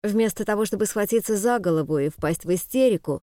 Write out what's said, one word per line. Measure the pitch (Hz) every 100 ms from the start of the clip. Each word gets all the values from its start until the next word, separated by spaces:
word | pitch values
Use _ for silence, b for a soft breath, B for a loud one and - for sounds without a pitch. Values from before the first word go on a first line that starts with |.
Вместо | 214 208 220 -
того, | 208 208
чтобы | 214 196 208
схватиться | 208 202 233 - 208
за | 226 240
голову | 180 160 143 156
и | 147
впасть | - 151 165
в | 175
истерику | 180 - 262 262 190 - 143